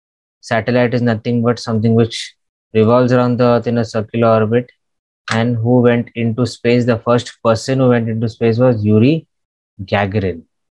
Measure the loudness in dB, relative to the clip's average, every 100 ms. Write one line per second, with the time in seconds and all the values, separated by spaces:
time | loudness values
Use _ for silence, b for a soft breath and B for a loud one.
0 | _ _ _ _ -6 -4 0 0 0 0
1 | -2 -2 -2 -2 -2 -2 -4 -2 0 2
2 | 0 -4 -14 _ _ _ _ 0 2 4
3 | 4 2 0 2 2 2 0 -2 -2 -4
4 | -6 0 2 2 2 -2 -4 _ _ _
5 | _ _ -6 -4 -2 -2 2 4 4 2
6 | -2 -4 -4 -2 -4 -4 0 0 0 -2
7 | 0 -2 -2 -4 -2 -2 -2 0 2 2
8 | 0 -4 -6 -2 -2 2 2 0 2 4
9 | 4 0 -4 _ _ _ _ -18 -6 -2
10 | -2 -2 -4 -6 -14 _ _